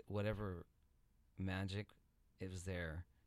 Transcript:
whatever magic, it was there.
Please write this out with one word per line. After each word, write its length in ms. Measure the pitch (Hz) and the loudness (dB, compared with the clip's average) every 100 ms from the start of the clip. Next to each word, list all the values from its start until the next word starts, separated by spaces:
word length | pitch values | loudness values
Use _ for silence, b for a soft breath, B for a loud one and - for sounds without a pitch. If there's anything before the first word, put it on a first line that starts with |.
| - | -2
whatever 580 | 101 104 104 104 87 - _ - - - - - - | 2 2 2 0 -4 -8 _ -20 -20 -20 -20 -12 -2
magic, 500 | 95 92 98 98 104 - - _ - - | 2 2 2 0 -4 -10 -20 _ -20 -8
it 100 | 95 | -4
was 140 | 92 | -4
there. 400 | 90 90 82 78 - - | -2 0 0 -2 -6 -12